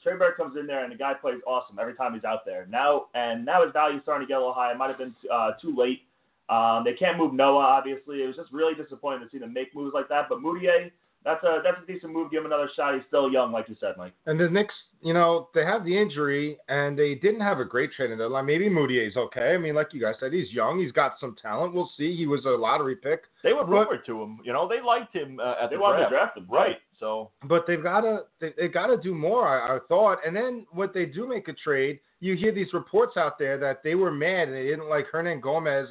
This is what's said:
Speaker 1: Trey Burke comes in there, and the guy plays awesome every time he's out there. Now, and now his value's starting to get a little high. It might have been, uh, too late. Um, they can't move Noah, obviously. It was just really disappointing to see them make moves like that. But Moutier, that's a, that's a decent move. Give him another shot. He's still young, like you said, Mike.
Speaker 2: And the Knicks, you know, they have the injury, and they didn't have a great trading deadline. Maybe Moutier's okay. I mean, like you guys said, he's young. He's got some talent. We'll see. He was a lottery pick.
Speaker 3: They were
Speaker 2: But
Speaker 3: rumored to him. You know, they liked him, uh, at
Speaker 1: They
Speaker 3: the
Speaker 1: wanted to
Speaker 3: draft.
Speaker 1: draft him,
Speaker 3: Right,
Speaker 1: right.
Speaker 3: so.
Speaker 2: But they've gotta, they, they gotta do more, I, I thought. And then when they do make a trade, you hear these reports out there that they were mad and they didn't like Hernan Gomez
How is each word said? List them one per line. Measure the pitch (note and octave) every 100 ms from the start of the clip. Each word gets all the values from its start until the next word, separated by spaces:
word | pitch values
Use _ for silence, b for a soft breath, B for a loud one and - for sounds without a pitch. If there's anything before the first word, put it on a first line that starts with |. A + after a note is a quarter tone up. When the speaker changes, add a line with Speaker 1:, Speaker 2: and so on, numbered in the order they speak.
Speaker 1:
Trey | E3+ F3+
Burke | F3 E3+
comes | C#3+ C#3+
in | C#3+
there, | C3+
and | B2
the | A#2
guy | C#3
plays | C3+ C#3 B2 B2
awesome | B2+ - G2+
every | A#2
time | B2+ B2
he's | A2
out | A2 A2
there. | F#2+ F2+ F#2
Now, | A#2+ C#3+ C#3+ -
and | B2 A#2 A#2
now | B2 F3+
his | D#3
value's | D3+ D3+ C#3+
starting | D#3+ C#3+ C3
to |
get | C3+
a |
little | B2+
high. | B2+ B2
It | B2
might | C3+
have | C3
been, | C3 A2+ -
uh, | A#2 A2 -
too | E3
late. | B2+ B2 B2+ _ _ _ _ -
Um, | A2+ A2+ A2+
they | A#2
can't | - F3+ E3+
move | D#3
Noah, | C3 C#3 C#3
obviously. | C3 C3+ C3+ C3+ D3 C#3
It | C3
was | B2+
just | B2+
really | C#3 D#3+
disappointing | D3+ C#3+ C3 C#3+ B2+ A2+
to |
see | C3+
them | A#2
make | B2+ C3
moves | D3 C#3+
like | C#3+ C3+
that. | D3 D3
But | B2
Moutier, | D3+ F3+ F3+ F3 F3 _ _ _
that's | C#3+ D#3+
a, | F3 D#3+
that's | F3+ F3
a | E3+
decent | F3+ E3
move. | D#3+ D#3
Give | D#3
him | D#3
another | D3 C#3+ -
shot. | C#3+
He's | C3+ -
still | C#3+ C3+
young, | C3 A#2+
like | A2+ G#2+
you | G#2+
said, | G2+ F2
Mike. | F2+ - D#3
Speaker 2:
And | D#3
the | F3
Knicks, | F#3+ G#3 - - _
you | E3
know, | E3+ E3+ E3+ E3
they | E3
have | D#3+ A3 E3+
the | F#3+
injury, | G#3 C#3+ C#3+ C#3+ D3 D3 -
and | C#3 C#3+ C#3+
they | D3
didn't | C3 G3+ A3
have | G3+ D3+
a |
great | A#2 B2 D3
trading | - B2 A2
deadline. | A2+ C3+
Maybe | C3+ D#3+ G#3
Moutier's | E3+ C3+ B2 A2 B2
okay. | A2+ B2+ B2
I | F3+
mean, | D#3
like | D3+ D3+
you | C#3
guys | A2 A2+
said, | C3
he's | F3+ B2+
young. | A#2 A2+ F3+
He's | D#3
got | D3+ C#3+ -
some | B2+ G#2
talent. | G#3+ G#3 F3
We'll | F3 - -
see. | D#3
He | E3+ D3+
was | C#3+
a | C3
lottery | A#2+ A2+ D3 C3+ B2+
pick. | C#3 E3 - _
Speaker 3:
They | A#3
were | C#4+
Speaker 2:
But | F3+
Speaker 3:
rumored | G3+ G#3+ -
to | - A2
him. | G#2+ A2
You | A#2
know, | C3 F#3
they | A#3+
liked | A#3+ A#3 A3 F3+
him, | C#3 C3
uh, | B2 -
at | A#2+
Speaker 1:
They | E3
Speaker 3:
the |
Speaker 1:
wanted | G3+ -
to | G#2
Speaker 3:
draft. | C3+ G#3+
Speaker 1:
draft | -
him, | F2+
Speaker 3:
Right, | C3+ F#3+
Speaker 1:
right. | - _ -
Speaker 3:
so. | A2 A2 G#2+ _
Speaker 2:
But | C#3 E3+ E3
they've | E3
gotta, | E3+ G3+ A3+ G#3 - -
they, | D#3+ D3+
they | E3+
gotta | E3+ G#3+ A#3+
do | F3+
more, | E3 D#3 B3 F3
I, | C3 A#2+ C3
I | -
thought. | F3 G#3+ F3+ D#3+
And | G3
then | B3+ A#3+ -
when | E3+ G3
they | F#3+ D#3+
do | D#3 B3
make | A3+ -
a |
trade, | C#3+ D#3 C3+ C#3 C#3+ _ -
you | F3+ F3+
hear | A3
these | G3+ F3+
reports | E3+ - G#3 A#3+ F3+
out | D3+ -
there | C#3 C3+
that | C#3 C3+
they | D#3 F3
were | F#3
mad | C#3+ E3 F#3 D3+
and | C3
they |
didn't | C3+ D#3 D3+
like | D3+ C#3
Hernan | D#3+ E3+ D3
Gomez | C3 D#3+ D#3 C#3 C3